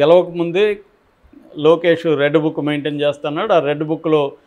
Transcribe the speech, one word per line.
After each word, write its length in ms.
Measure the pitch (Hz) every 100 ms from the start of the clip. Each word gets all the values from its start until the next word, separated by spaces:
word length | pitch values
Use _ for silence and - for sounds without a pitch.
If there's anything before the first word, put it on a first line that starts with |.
గెలవకముందే 800 | 147 175 170 170 170 175 214 202 - _ _ _ _ - _ 151
లోకేష్ 480 | 151 165 175 165 165
రెడ్ 320 | 143 143 156
బుక్ 220 | 156 156
మెయింటైన్ 400 | 147 147 147 147
చేస్తున్నాడు. 520 | 147 143 151 151 214
ఆ 60 | 175
రెడ్ 260 | 143 147
బుక్లో 480 | 156 160 160 156 143 -